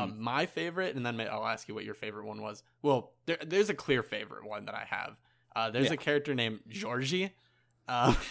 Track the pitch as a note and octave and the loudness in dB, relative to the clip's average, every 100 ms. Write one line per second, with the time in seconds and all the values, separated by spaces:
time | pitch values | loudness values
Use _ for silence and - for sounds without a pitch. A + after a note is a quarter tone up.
0 | A#2+ A2 A2+ C3 F3+ - E3+ E3+ F#3 C3+ | -2 -4 -2 0 0 -2 -4 -2 -2 -2
1 | A#2+ A#2 A2 A2 A2 A2 - G#2+ G#2 G#2 | -2 -2 -2 -2 -2 -2 -4 -10 -8 -8
2 | G#2+ G#2 G#2+ G#2+ G#2+ G#2+ - _ D3 C3 | -8 -8 -10 -8 -8 -10 -16 _ 4 4
3 | - _ - E3 D#3+ F3+ G#3 D3 - B2+ | 2 _ -4 -2 2 4 4 2 2 2
4 | A2 G#2+ G#2+ G#2+ G#2 G#2 G#2 G#2+ G#2 G2+ | 2 -4 -6 -12 -10 -8 -6 -8 -6 -6
5 | - G#2+ _ _ _ - A2+ A#2 C3+ D#3+ | -6 -10 _ _ _ -2 0 2 2 2
6 | - D3 D3 C3 A#2 G#2+ - A2 A2+ B2 | 2 2 2 0 0 -2 -8 -8 -4 -2
7 | C3 F3+ F#3+ - _ _ _ _ - B2 | 0 0 -2 -6 _ _ _ _ -2 4
8 | B2 A#2+ - | 6 6 2